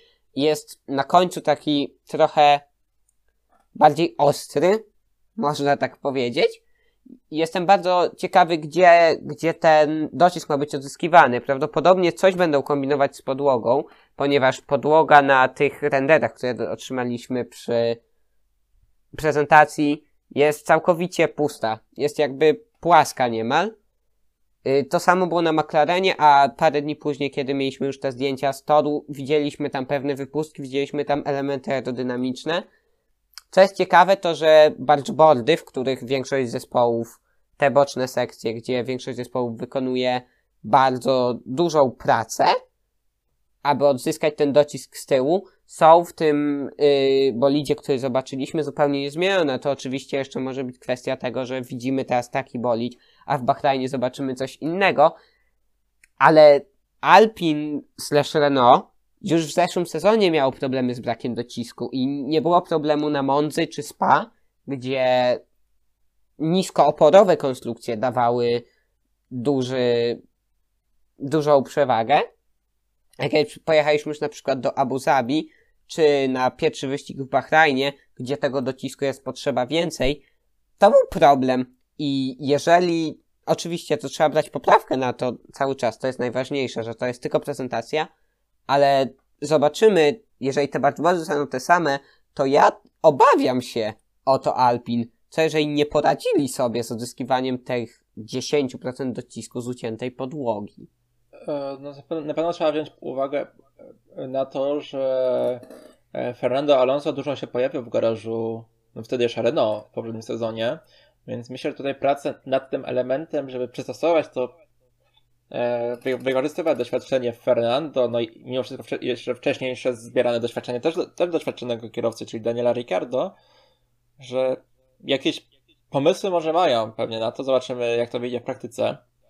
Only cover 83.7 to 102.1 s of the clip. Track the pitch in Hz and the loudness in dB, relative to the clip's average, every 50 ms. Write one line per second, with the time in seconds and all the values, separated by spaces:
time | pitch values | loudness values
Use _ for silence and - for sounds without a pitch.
83.7 | 175 175 - - 156 - - 139 - - 160 147 131 156 147 - - 139 - - | -8 -8 -6 -4 -6 -4 -4 -8 -2 -2 -2 0 0 0 -2 -2 -6 -6 0 2
84.7 | - 453 - - - 131 131 123 120 - 127 127 - - _ - - - 139 135 | 2 2 2 -2 -4 -4 -4 -4 -4 -4 -6 -6 -6 -8 _ -16 -8 -6 -4 -4
85.7 | 135 131 - 110 - - - 131 127 - 123 120 107 127 131 - 147 139 131 113 | -4 -4 -4 -4 -4 -4 -6 -6 -6 -6 -6 -6 -4 -6 -6 -6 -4 -6 -6 -6
86.7 | - - 110 117 113 - 127 123 120 - - 151 - 147 - - 139 - 131 127 | -6 -8 -10 -10 -8 -8 -8 -8 -8 -8 -6 -4 -4 -4 -4 -6 -8 -8 -8 -6
87.7 | 120 117 - - - 156 160 - _ _ _ _ _ _ _ _ _ _ _ - | -6 -8 -6 -4 -4 -4 -4 -6 _ _ _ _ _ _ _ _ _ _ _ 0
88.7 | 135 143 143 139 139 135 135 120 - _ _ _ _ _ 143 147 156 143 139 147 | 2 4 4 4 4 2 0 -2 -4 _ _ _ _ _ -2 0 2 2 2 2
89.7 | - - 220 220 196 170 151 147 147 - _ _ _ _ 123 143 135 147 143 139 | 2 4 4 4 6 6 4 4 2 -2 _ _ _ _ -6 -4 -2 -2 -2 -2
90.7 | - 147 123 143 - - 143 170 185 175 156 147 147 147 143 131 - 127 - - | -2 -2 0 0 0 0 0 0 0 0 -2 -4 -4 -4 -4 -4 -6 -6 0 2
91.7 | 175 180 165 143 139 139 - _ _ _ _ _ _ - 139 135 139 151 - - | 2 2 2 0 -2 -4 -6 _ _ _ _ _ _ -4 -2 2 4 4 4 4
92.7 | - - _ _ _ _ - 160 143 131 440 554 494 302 277 131 123 127 123 - | 2 0 _ _ _ _ 2 2 4 6 6 6 6 4 2 0 -2 -2 -6 -6
93.7 | - 123 110 107 110 - _ _ _ _ _ - 135 131 - - - - 127 123 | -6 -6 -6 -6 -8 -10 _ _ _ _ _ 0 0 0 0 -2 0 2 2 2
94.7 | 123 120 - - 117 117 117 - _ _ _ _ - - 160 160 147 156 151 147 | 2 0 -2 -4 -4 -4 -4 -6 _ _ _ _ -2 -2 0 0 0 0 -2 0
95.7 | 147 147 147 147 - 151 147 156 151 - - 494 466 339 139 127 - - 131 120 | 0 0 0 0 0 0 0 0 0 0 -2 -2 0 0 -2 -2 -2 -2 -2 -2
96.7 | 110 120 117 - 123 110 120 - - - 131 117 131 127 131 131 127 123 - - | -2 -4 -6 -6 -8 -10 -10 -12 -12 -12 -6 -4 -2 -2 -2 -4 -6 -6 -6 -6
97.7 | 127 120 113 - _ _ _ _ _ - 110 110 - 127 123 - 156 147 139 127 | -6 -6 -6 -8 _ _ _ _ _ -18 -14 -10 -10 -10 -6 -2 -2 -2 -2 -2
98.7 | - - - 127 127 - 139 127 110 123 120 - - 117 113 - - 127 117 123 | -6 -10 -12 -10 -10 -8 -8 -8 -8 -10 -12 -14 -14 -16 -16 -12 -12 -10 -10 -10
99.7 | 127 123 - 117 113 110 123 127 123 - 135 131 160 151 135 117 110 101 104 - | -10 -10 -10 -10 -10 -8 -10 -10 -10 -10 -12 -10 -10 -6 -6 -6 -6 -6 -8 -12
100.7 | - - - - _ _ _ _ _ _ _ _ - - - - 147 143 139 139 | -16 -20 -20 -20 _ _ _ _ _ _ _ _ -20 -16 -10 -8 -8 -8 -8 -10
101.7 | 139 135 139 143 139 143 - - | -12 -12 -14 -16 -18 -18 -12 -8